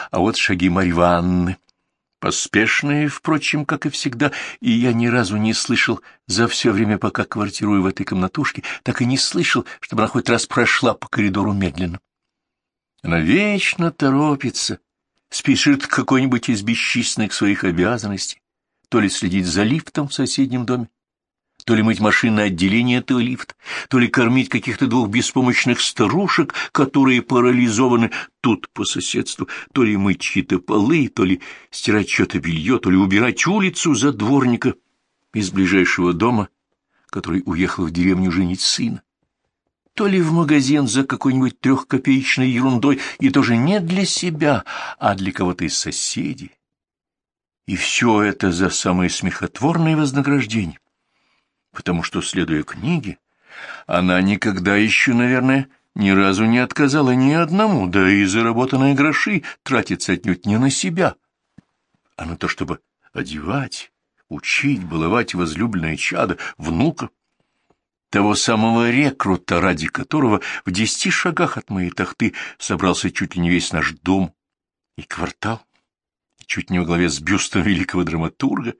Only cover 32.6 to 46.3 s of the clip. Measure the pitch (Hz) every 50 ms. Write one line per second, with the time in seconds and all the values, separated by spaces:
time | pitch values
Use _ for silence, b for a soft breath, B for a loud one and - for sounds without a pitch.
32.6 | 78 101 131 - - 95 92 92 101 95 95 104 120 123 113 - - 151 196 214
33.6 | 190 185 - - - 170 143 104 120 147 135 104 104 110 139 139 131 127 120 110
34.6 | - 131 - _ _ _ _ _ _ _ _ _ _ _ - 110 101 90 98 95
35.6 | 95 87 98 95 90 85 - - 90 87 90 85 107 120 123 107 101 - _ _
36.6 | _ _ _ _ _ _ _ _ _ - - 98 90 - 82 92 87 - 85 82
37.6 | 92 87 - - 90 80 82 87 87 95 95 90 92 92 82 92 95 87 92 -
38.6 | - - - - 131 113 - - _ _ _ _ _ _ _ _ _ _ _ _
39.6 | _ _ _ _ _ _ - - 214 202 190 185 170 156 160 170 165 143 151 147
40.6 | 131 127 151 147 139 117 101 135 135 135 131 - - 139 127 131 131 123 - -
41.6 | - 135 135 131 - - - 120 - 143 135 135 131 - - 135 131 127 123 120
42.6 | 127 135 127 117 135 143 139 135 B B B B 135 135 135 143 123 113 120 117
43.6 | 127 165 202 214 175 165 180 196 190 - - - - 180 160 151 160 151 139 101
44.6 | - B B B B B B B - 110 101 95 95 101 - - 95 90 90 -
45.6 | 90 76 - - - 80 73 - - - - - - -